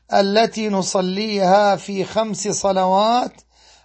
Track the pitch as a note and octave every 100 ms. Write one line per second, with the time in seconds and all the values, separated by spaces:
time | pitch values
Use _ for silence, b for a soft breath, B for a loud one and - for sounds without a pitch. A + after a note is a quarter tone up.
0 | b G3+ G3 G#3 A3+ A3 G#3+ G3 F3+ G3
1 | F#3 F#3+ A3 G3+ F#3 G3+ G#3 F#3+ - G3
2 | E3+ A3 A3 F#3+ G#3 E3+ G3 F#3+ F#3 F#3+
3 | A3 A#3+ C4 - _ b b b